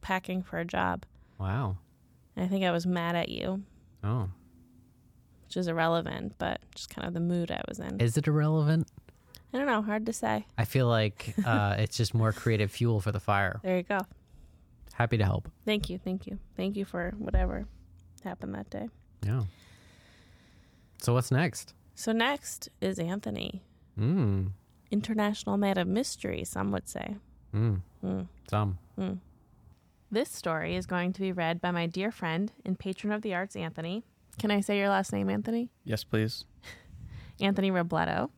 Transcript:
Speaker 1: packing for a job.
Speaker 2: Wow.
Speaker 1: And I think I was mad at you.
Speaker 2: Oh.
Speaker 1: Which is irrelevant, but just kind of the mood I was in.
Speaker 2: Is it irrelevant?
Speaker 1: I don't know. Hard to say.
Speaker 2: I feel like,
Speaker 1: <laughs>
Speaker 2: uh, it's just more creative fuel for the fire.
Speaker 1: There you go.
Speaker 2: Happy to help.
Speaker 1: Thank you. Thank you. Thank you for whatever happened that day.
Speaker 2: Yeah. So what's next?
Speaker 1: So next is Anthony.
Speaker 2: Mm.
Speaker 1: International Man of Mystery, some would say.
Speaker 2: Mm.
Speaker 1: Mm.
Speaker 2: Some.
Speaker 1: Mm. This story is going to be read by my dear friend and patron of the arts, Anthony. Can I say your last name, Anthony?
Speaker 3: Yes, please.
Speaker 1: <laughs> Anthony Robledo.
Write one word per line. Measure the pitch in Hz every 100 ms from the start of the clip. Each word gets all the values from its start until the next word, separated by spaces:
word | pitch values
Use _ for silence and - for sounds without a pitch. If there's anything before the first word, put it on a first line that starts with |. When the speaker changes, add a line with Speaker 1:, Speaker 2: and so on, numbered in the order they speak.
Speaker 1:
packing | - 185 185 185
for | 185 170
a | 170
job. | 185 131 127 - - - -
Speaker 2:
Wow. | 95 110 117 95 - _ _ _ _ -
Speaker 1:
And | 185
I |
think | 196
I | 185
was | 170 175
mad | 180 170 170
at | -
you. | 57 - 190 196 - - -
Speaker 2:
Oh. | 101 123 98 92 - - - - - _ - - _ - -
Speaker 1:
Which | -
is | 180
irrelevant, | 165 160 165 - - - -
but | - - - -
just | -
kind | - -
of |
the | 175
mood | 170 175 170
I | - -
was | -
in. | - -
Speaker 2:
Is | 120 113
it | 147
irrelevant? | 151 151 160 151 160 - - - - _ - -
Speaker 1:
I | 254
don't | 285
know. | 220
Hard | 214 214 226
to |
say. | 226 226 - 208 -
Speaker 2:
I | 107
feel | 135 123
like, | 117 107 - - 110
Speaker 1:
<laughs> | 180
Speaker 2:
uh, | 107 104 101
it's | 107 -
just | 113
more | 117 110
creative | 104 - 110 104
fuel | - 120 113
for | 98
the | 92
fire. | - 101 98 110
Speaker 1:
There | 185 185
you |
go. | 175 202 185 - _ - - - - - -
Speaker 2:
Happy | - 120 117
to | 98
help. | 98 - - -
Speaker 1:
Thank | 214 -
you. | 185
Thank | - 190 -
you. | 196 - -
Thank | 190 208
you | 196
for | 180 175 208
whatever | 208 196 185 196 214 - - - - -
happened | 190 180 - 196
that | 202
day. | 202 220 - - - 101
Speaker 2:
Yeah. | 127 98 - - - - - - - - - - - - - - -
So | -
what's | 120 107
next? | 127 160 - - - - -
Speaker 1:
So | -
next | 226 233 285 - - - _
is | 190 190
Anthony. | 170 196 - - - 190 - - - -
Speaker 2:
Mm. | 113 190 117 98 95 95 _ _ _
Speaker 1:
International | 208 208 214 208 208 - 202
Man | 202 190
of | 180
Mystery, | 196 269 - - 78
some | - - 202
would | 202 -
say. | - - 202 - - -
Speaker 2:
Mm. | 104 113 95 - -
Speaker 1:
Mm. | - 95 - - -
Speaker 2:
Some. | 104 104 92 - -
Speaker 1:
Mm. | 190 185 - - _ _ - - _ _ _
This | 214 285
story | - - 160 165 180
is | 185
going | 180 180
to | 190
be | 190
read | 180 165 170
by | 175
my | 175 170
dear | 175 202
friend | - 170 165 208 - -
and | 190
patron | 196 185 208
of | 208
the | 214
arts, | 180 196 -
Anthony. | 165 165 165 202 - _ _ -
Can | 208
I | 202
say | 196 202
your | 196
last | 196 190
name, | 202 196
Anthony? | 202 208 226 240 _
Speaker 3:
Yes, | - 113
please. | - 110 110 - - - - - -
Speaker 1:
<laughs> | - - - - -
Anthony | 196 196 190
Robledo. | 185 170 160 - - 294